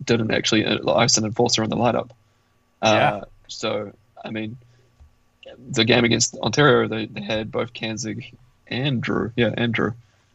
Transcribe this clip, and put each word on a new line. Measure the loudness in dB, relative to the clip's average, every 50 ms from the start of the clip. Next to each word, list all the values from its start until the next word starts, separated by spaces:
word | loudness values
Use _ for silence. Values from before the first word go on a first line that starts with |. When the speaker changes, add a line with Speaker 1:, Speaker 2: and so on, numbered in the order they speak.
| 0
Speaker 1:
didn't | 0 2 2 2 0
actually, | 0 0 0 2 2 2 2
uh, | 2 0 -2 0 2 4
ice | 4 4 4 4
an | 2 0
enforcer | 0 0 0 0 2 2 0 0
in | 0
the | 0
lineup. | 0 0 2 0 0 -4 -6 -10 _ _ _ _ _ _ _ _ _ _ _ _ -2
Uh, | 2 2 4
Speaker 2:
Yeah. | 4 4 2 0 -2 -8 -14 -20 _ _
Speaker 1:
so, | -18 -12 -6 -6 -4 -4 -4 -6 -8 -14 _ _ _ _ -16 -14
I | -10
mean, | -8 -8 -8 -8 -12 -14 -20 _ _ _ _ _ _ -20 -20 -20 _ _ _ _ _ _ -20 -20 -20 -18 -14 -6
the | -2 0 4
game | 4 6 6 6
against | 4 2 2 0 -2 -4
Ontario, | -4 -4 -2 2 4 6 6 6 4 4
they, | 0 -2 -4 -6
they | -6 -8 -10
had | -6 -4 -4 -4 -4 -4
both | -4 -6 -6 -6 -8
Kanzig | -8 -8 -6 -6 -6 -6 -8 -8 -10 -12 -16 -18 -20 _ _ _ _ _
and | -8 -6 -4 -2 -2 -2 -2
Drew. | -2 -2 -2 -2 -2 -2 -2
Yeah, | 0 0 0 0
and | 0 -2 -2
Drew, | 0 0 -2 -2 -4 -6 -14 _ _ _ _ _